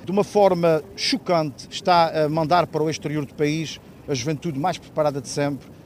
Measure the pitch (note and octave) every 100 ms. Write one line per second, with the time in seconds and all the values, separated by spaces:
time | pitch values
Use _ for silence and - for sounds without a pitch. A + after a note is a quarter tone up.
0 | - G3+ G3 G#3 G3 F3 E3+ D#3 - -
1 | - C4 - E3+ D3+ - - - F#3 F3
2 | E3 D#3+ D3+ D#3+ D#3 F3 D#3 D3+ D#3+ D3
3 | D3+ D3+ C#3 - D3 D#3+ D#3 - - -
4 | - C3+ B2+ D3 E3+ C3+ F3+ - - D#3+
5 | D3 C#3 A#2 - C#3+ C3+ - -